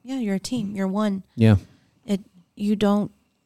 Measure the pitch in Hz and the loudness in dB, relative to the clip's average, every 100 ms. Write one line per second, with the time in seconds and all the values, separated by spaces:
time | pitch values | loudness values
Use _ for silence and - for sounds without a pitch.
0 | 240 269 214 190 - 247 202 202 190 196 | -10 -6 -2 -4 -4 -6 -4 -4 -4 -2
1 | 214 190 - - 110 98 - _ _ _ | -2 -4 -8 2 6 6 2 _ _ _
2 | - 196 - _ _ - 208 208 208 208 | -6 -6 -6 _ _ -6 -2 0 2 2
3 | 202 - _ _ | -2 -8 _ _